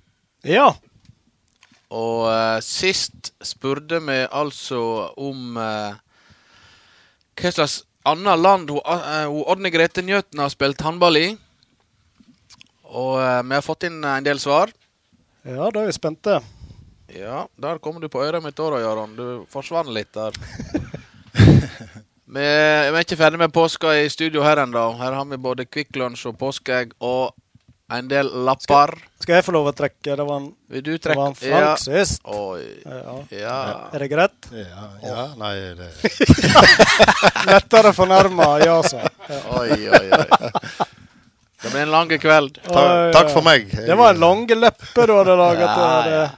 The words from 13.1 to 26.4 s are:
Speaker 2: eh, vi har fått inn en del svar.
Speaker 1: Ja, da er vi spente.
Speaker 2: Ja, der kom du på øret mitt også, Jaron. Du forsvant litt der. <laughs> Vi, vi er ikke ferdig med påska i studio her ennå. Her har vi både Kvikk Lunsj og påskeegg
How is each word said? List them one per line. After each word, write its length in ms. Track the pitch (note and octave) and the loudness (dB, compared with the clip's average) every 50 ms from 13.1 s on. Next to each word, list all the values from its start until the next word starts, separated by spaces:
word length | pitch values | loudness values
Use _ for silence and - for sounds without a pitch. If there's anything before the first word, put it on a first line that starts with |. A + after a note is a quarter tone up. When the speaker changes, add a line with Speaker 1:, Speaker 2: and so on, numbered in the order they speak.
| C3 C3 | -2 -2
Speaker 2:
eh, 220 | C3 B2+ B2+ B2 | 0 0 0 -2
vi 120 | A#2+ B2+ B2 | -2 -2 -4
har 80 | A#2 | -4
fått 220 | - - D#3+ - - | -4 -4 -8 -8 -8
inn 200 | F3 E3 D#3 D3+ | -10 -8 -8 -6
en 200 | C#3+ C3+ C3+ C#3 | -4 -4 -2 -2
del 120 | D3 C#3+ C3+ | -2 -4 -2
svar. 320 | - C#3+ C#3+ D#3 F#3+ A3 - _ _ _ _ _ _ _ _ _ _ _ _ _ - | -2 0 2 2 0 0 -4 _ _ _ _ _ _ _ _ _ _ _ _ _ -18
Speaker 1:
Ja, 260 | C3+ B2+ C3 D#3+ A3+ | -14 -8 -6 -6 -4
da 100 | G#3+ G#3+ | -4 -4
er 60 | A3 | -4
vi 60 | G3+ | -4
spente. 500 | - - - D#3+ D#3 - - G#3+ G3 D3 - - - - - - - - - - _ _ _ - | -6 -6 -6 -8 -8 -6 -4 -2 -2 -2 -4 -10 -20 -20 -20 -20 -20 -20 -20 -20 _ _ _ -20
Speaker 2:
Ja, 380 | - F2+ G2 G#2+ B2+ D3+ F#3+ - _ - | -20 -16 -14 -12 -12 -12 -12 -14 _ -12
der 200 | B2 D3 E3+ D#3 | -10 -10 -10 -10
kom 220 | - D#3 D#3+ E3+ | -10 -12 -12 -12
du 80 | D#3+ D3 | -12 -10
på 120 | - B2+ C#3 | -8 -6 -4
øret 180 | D3+ E3 E3+ | -4 -6 -6
mitt 140 | C#3 D3 C#3 | -8 -10 -8
også, 240 | - D#3+ D#3 D3 B2 | -6 -6 -4 -4 -4
Jaron. 360 | A2+ A2 A2 A2 G#2+ G#2+ G#2+ | -4 -4 -6 -6 -8 -10 -12
Du 300 | A#2 B2 B2 B2 A#2 F2 - | -14 -12 -12 -12 -14 -14 -14
forsvant 380 | - C#3 C3+ - E3+ E3+ D#3+ C#3 | -14 -14 -10 -6 -6 -6 -6 -6
litt 200 | A2+ G#2+ G2+ - | -6 -8 -8 -10
der. 200 | - G#2+ A2 A2 - | -10 -10 -8 -8 -10
<laughs> 60 | - - - - - - - - - - - - - - _ _ - _ _ - - - - - - - - - - A2 - - G#2+ - _ _ _ _ - | -12 -16 -16 -16 -16 -12 -10 -10 -10 -10 -12 -16 -18 -20 _ _ -20 _ _ 2 4 6 6 6 6 2 -2 -6 -18 -20 -20 -20 -20 -20 _ _ _ _ -12
Vi, 80 | B2+ C3+ | -8 -4
vi 560 | C#3+ D3 D3 D3+ D3+ D3+ D3+ D3+ D3 C#3 D#3 | -2 0 2 2 2 2 2 2 0 0 0
er 80 | E3 E3+ | -2 -2
ikke 120 | - F#3 D3+ | -2 0 2
ferdig 180 | E3 D#3 D#3+ | 2 2 2
med 160 | E3+ E3+ D#3+ | 2 0 0
påska 380 | C3+ E3+ E3 D#3+ - - E3+ D#3+ | 2 2 0 0 0 -2 -2 0
i 140 | D3+ D3 D3 D3 | 2 2 0 -2
studio 320 | - - D#3+ D#3+ D#3 D3+ | -4 -6 -6 -4 -2 -2
her 140 | C#3+ D3+ D3+ | 0 2 2
ennå. 400 | D3+ C3+ B2 A#2+ A#2+ A2+ A2+ A#2 | 0 0 -2 -2 -2 -2 -4 -4
Her 160 | A#2+ B2 C3 | -6 -8 -6
har 120 | C3 C#3 C#3 | -6 -6 -8
vi 100 | C#3+ C#3 | -8 -10
både 300 | C3 B2+ B2+ B2 B2+ B2+ - | -8 -8 -8 -8 -8 -10 -10
Kvikk 220 | - D3+ D3 - - C#3 | -10 -12 -10 -8 -8 -8
Lunsj 300 | B2+ B2 A#2+ - - B2 | -8 -8 -8 -10 -12 -12
og 80 | A2 | -10
påskeegg 560 | - | -8